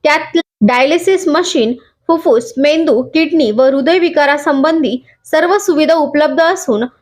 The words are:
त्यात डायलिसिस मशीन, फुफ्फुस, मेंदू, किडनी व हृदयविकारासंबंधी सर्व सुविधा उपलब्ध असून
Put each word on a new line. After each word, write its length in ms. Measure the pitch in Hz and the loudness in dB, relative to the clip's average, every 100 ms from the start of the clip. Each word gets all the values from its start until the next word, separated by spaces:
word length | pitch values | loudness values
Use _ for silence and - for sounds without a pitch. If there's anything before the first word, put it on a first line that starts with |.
त्यात 380 | 302 311 311 339 - _ | 0 -2 -2 -4 -6 _
डायलिसिस 640 | 208 247 269 339 349 381 359 | 0 2 0 0 0 0 0
मशीन, 460 | 294 349 302 220 247 _ _ - | -2 -2 -2 -2 -4 _ _ -4
फुफ्फुस, 460 | 330 330 233 247 - | -2 2 0 -2 -2
मेंदू, 460 | 285 320 320 226 | 0 2 0 0
किडनी 480 | 254 320 311 320 240 | 0 -2 0 0 0
व 100 | 214 | 2
हृदयविकारासंबंधी 1400 | 262 269 269 359 339 - 285 285 294 277 294 330 262 247 _ _ - | 2 2 0 2 0 0 0 0 0 0 0 0 -2 -4 _ _ -4
सर्व 320 | 311 349 403 | -2 0 0
सुविधा 360 | 392 302 311 | 0 0 2
उपलब्ध 480 | 330 285 294 302 269 | 2 0 0 0 0
असून 420 | 330 370 - 214 247 _ | 0 0 -2 -2 -4 _